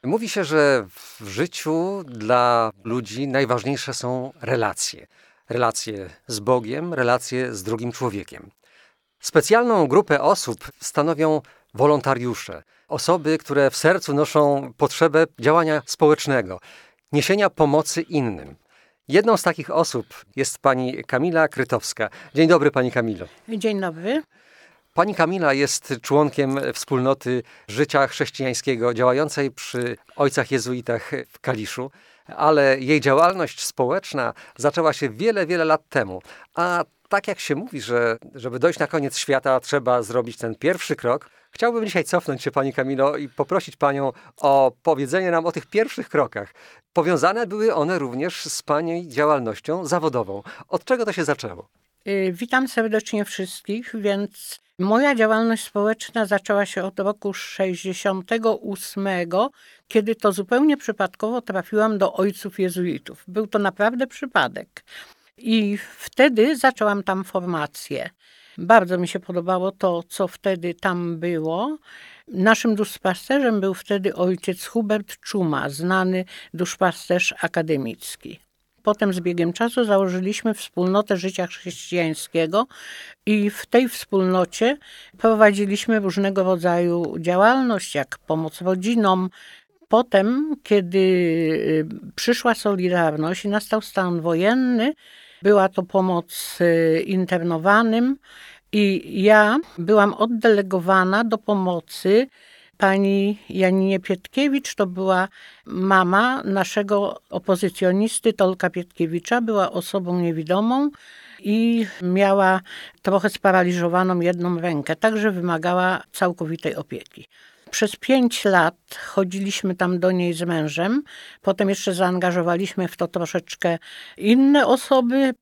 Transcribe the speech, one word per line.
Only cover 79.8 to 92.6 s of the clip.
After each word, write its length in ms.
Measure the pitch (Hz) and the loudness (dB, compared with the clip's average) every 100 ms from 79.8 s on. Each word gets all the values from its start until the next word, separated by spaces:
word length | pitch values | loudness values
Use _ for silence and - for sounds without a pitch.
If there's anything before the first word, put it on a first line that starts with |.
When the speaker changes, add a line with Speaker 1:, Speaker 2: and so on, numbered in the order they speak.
| 226 | 2
Speaker 2:
założyliśmy 680 | 202 190 180 185 208 226 | 2 2 -2 -4 -2 -2
wspólnotę 640 | 208 - - 180 196 208 190 | -4 -6 -2 2 2 0 -2
życia 300 | 190 190 175 | -2 -4 -8
chrześcijańskiego 1200 | - 180 170 - 175 165 156 - 165 160 196 254 - - - - - - | -8 -14 -14 -6 -2 -2 -4 -4 -2 0 0 -2 -8 -18 -18 -18 -10 -2
i 240 | 208 202 | 0 0
w 160 | 208 - | -4 0
tej 240 | 240 254 | 2 2
wspólnocie 880 | - - 196 185 185 180 - 226 294 - - - - | -4 -2 0 2 2 0 0 0 0 -8 -20 -20 0
prowadziliśmy 800 | 226 220 214 202 202 202 - 220 | 2 6 6 6 -2 -2 0 0
różnego 440 | 196 175 196 196 | 0 0 0 0
rodzaju 720 | 185 185 175 175 175 175 170 170 | 2 2 2 2 2 0 -2 -4
działalność, 760 | 165 180 208 269 254 208 - 143 | -2 4 6 4 2 -2 -2 -6
jak 220 | 135 - | -6 -10
pomoc 440 | _ 160 160 - | _ -4 -4 -4
rodzinom. 680 | 180 190 190 233 208 185 185 - - - _ _ _ | -2 -2 0 2 4 2 0 -6 -20 -20 _ _ _
Potem, 680 | 220 240 202 202 254 311 277 | 2 4 2 2 0 -2 -6
kiedy, 340 | - 208 180 190 | 2 2 2 2
y, 880 | 190 185 175 165 160 160 - 160 160 - - - | 2 4 2 2 0 0 0 0 -2 -8 -14 -6
przyszła 400 | - 240 240 | -2 0 0
Solidarność 920 | 220 | 0